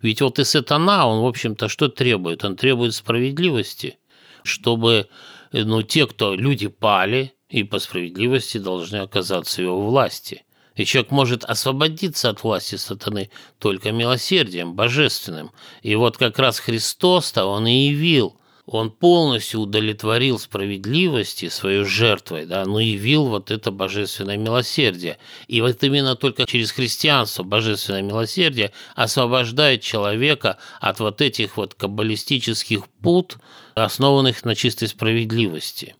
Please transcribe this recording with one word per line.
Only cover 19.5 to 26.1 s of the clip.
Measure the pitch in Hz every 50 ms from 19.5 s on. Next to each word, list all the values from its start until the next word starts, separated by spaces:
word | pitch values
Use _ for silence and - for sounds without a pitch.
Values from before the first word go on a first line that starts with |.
| - 110
удовлетворил | 107 98 101 107 107 107 107 107 - 107 113 117 127 135 123 107
справедливости | - - - 202 196 101 101 190 98 104 131 160 185 175 147 120 101 - - - - 85
своей | - - - 98 98 101 101
жертвой, | 98 92 104 117 117 104 - - - 87 78 78
да, | 82 87 95 95
но | 95 104 107
явил | 113 113 107 98 101 117 147 151 147
вот | 127 110 101 98 -
это | 113 110 - 117
божественное | 98 98 98 95 95 104 104 92 - - 101 98 101
милосердие. | 104 110 110 113 127 120 - - - 143 113 92 87 90 82 76 - - - - - -
И | _ - 113
вот | 113 123 120 - -
именно | 135 139 143 135 131